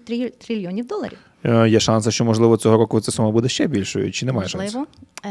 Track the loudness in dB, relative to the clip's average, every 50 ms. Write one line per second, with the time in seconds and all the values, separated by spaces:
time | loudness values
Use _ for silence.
0 | -8 -8 -6 -4 -4 -6 -8 _ -10 -8 -6 -6 -6 -6 -6 -8 -8 -6 -8 -8
1 | -8 -8 -10 -14 _ _ _ _ 0 2 4 4 6 6 4 4 4 4 2 2
2 | 2 0 0 0 0 0 2 4 4 4 4 4 4 4 4 4 4 2 0 -2
3 | -2 -2 -2 -2 0 0 2 0 0 0 -2 -2 -2 -2 -2 -2 -4 -4 -4 -4
4 | -4 -4 -4 -4 -4 -4 -2 -2 -4 -4 -6 -8 -8 -8 -8 -8 -8 -10 _ -18
5 | -20 -20 _ -16 -12 -10